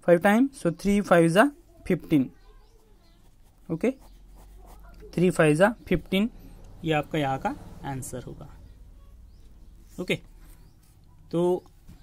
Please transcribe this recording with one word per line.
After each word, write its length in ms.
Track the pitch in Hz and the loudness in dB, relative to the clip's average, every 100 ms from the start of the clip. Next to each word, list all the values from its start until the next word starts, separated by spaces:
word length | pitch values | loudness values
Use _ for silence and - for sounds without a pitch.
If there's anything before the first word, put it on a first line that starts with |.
फ़ाइव 160 | - 175 | 4 4
टाइम, 280 | 196 214 269 | 4 2 2
so 320 | - - 165 | -2 -6 -4
थ्री 220 | 196 202 | 0 0
फ़ाइव 260 | 196 175 165 | 4 4 6
जा 240 | 165 277 - - - - | 4 2 2 -20 -20 -4
फ़िफ़्टीन। 440 | 175 - 156 127 - - - - _ _ _ _ _ - _ _ _ - | -4 0 0 0 -6 -20 -20 -20 _ _ _ _ _ -20 _ _ _ -10
ओके, 200 | 165 220 269 - - - - - - - - - - - | -4 -4 -6 -16 -20 -20 -20 -20 -20 -20 -20 -20 -20 -12
थ्री 160 | - 180 | 0 0
फ़ाइव 260 | - 156 151 | 2 2 4
जा 140 | 196 | 2
फ़िफ़्टीन, 600 | 233 - 180 - 190 220 - - - - - | 0 -4 -4 -2 -2 -2 -6 -20 -20 -20 -12
ये 100 | 165 | -4
आपका 260 | 151 147 160 | -4 -2 -4
यहाँ 200 | 139 135 | -4 -4
का 160 | 147 294 - - | -6 -8 -14 -16
आंसर 400 | 143 135 120 127 | -12 -12 -10 -14
होगा। 340 | 120 139 - - - - - - - - - - - - - - - - | -14 -18 -18 -20 -20 -20 -20 -20 -20 -20 -20 -20 -20 -20 -20 -20 -20 -14
ओके, 200 | 180 175 - - - - - - _ _ - - - | -6 -6 -6 -20 -20 -20 -20 -20 _ _ -20 -20 -8
तो 320 | 165 175 180 - - - - | -2 -2 -2 -6 -20 -20 -16